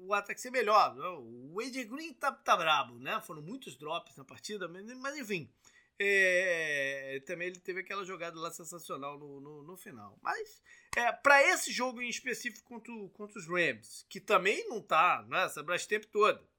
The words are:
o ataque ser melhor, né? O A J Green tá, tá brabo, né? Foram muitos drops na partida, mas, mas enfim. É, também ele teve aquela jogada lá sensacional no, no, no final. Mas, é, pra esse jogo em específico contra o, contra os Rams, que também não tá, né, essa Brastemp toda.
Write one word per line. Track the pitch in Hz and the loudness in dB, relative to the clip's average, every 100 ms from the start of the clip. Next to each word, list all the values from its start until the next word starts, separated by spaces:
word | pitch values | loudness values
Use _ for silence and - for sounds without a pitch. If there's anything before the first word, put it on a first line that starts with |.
o | 180 | -4
ataque | 202 202 208 | -2 -2 -8
ser | - | -4
melhor, | 254 208 214 151 120 | 0 6 6 6 2
né? | 170 | -8
O | 175 117 120 135 175 | -8 -12 -16 -10 -8
A | |
J | 262 254 | -6 -6
Green | 220 262 330 | -8 -8 -10
tá, | - 285 | -6 -4
tá | 247 - 208 | -2 2 2
brabo, | 160 151 123 120 | 4 2 2 -6
né? | 135 214 | -6 -6
Foram | - 156 | -6 -12
muitos | 151 269 208 127 | -12 -12 -14 -14
drops | 151 165 - - | -8 -8 -8 -16
na | |
partida, | 135 107 - 208 175 | -20 -16 -12 -8 -8
mas, | 180 208 254 | -10 -16 -10
mas | 269 294 | -8 -8
enfim. | 214 190 127 _ _ _ _ - 202 196 | -6 -6 -6 _ _ _ _ -2 2 6
É, | 185 180 185 165 156 143 139 139 135 135 135 | 6 4 2 0 0 0 -2 -4 -6 -8 -8
também | 170 175 | -6 -6
ele | 185 | -8
teve | - 180 | -8 -8
aquela | 180 196 | -6 -6
jogada | 185 185 170 165 | -6 -8 -8 -6
lá | 165 | -8
sensacional | 160 165 170 156 160 143 143 | -8 -12 -14 -10 -8 -8 -10
no, | 147 139 | -14 -14
no, | 139 151 | -16 -16
no | 143 180 | -16 -18
final. | 214 123 104 101 | -18 -18 -18 -8
Mas, | - 427 427 - _ - _ - | -4 -4 -6 -16 _ -20 _ 0
é, | 240 | 0
pra | 220 277 277 | 4 8 8
esse | 320 339 - | 8 4 0
jogo | - 254 240 | -2 -2 -2
em | 240 | -6
específico | - 262 226 247 - _ | -6 -6 -6 -8 -12 _
contra | 240 226 | -16 -14
o, | 233 196 | -14 -14
contra | - 208 208 | -14 -14 -12
os | 160 | -2
Rams, | 175 160 113 - - - | 2 2 0 -8 -20 -16
que | 190 | -12
também | - 196 180 277 453 | 2 4 4 2 -2
não | 226 | -6
tá, | - 160 175 135 107 | 2 6 6 4 0
né, | 151 | 0
essa | 180 - | 0 -2
Brastemp | 151 175 - 214 | -2 -4 0 -4
toda. | - 208 208 - - | -2 4 4 4 -4